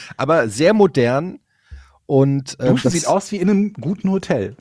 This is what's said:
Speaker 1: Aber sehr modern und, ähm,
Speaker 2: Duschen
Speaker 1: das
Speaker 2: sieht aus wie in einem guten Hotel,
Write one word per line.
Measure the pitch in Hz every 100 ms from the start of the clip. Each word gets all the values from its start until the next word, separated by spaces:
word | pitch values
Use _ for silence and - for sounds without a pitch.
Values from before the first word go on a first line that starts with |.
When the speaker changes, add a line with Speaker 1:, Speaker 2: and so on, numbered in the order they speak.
| - -
Speaker 1:
Aber | 117 160 117
sehr | 104 165
modern | 220 196 135 120 135 180 - _ _ _ - - _ -
und, | 139 139 139 135 -
ähm, | 127
Speaker 2:
Duschen | 127 -
Speaker 1:
das |
Speaker 2:
sieht | 170 -
aus | 185 -
wie | 208
in | 180
einem | 202 208
guten | 202 127 202 190
Hotel, | 190 - 143 98 117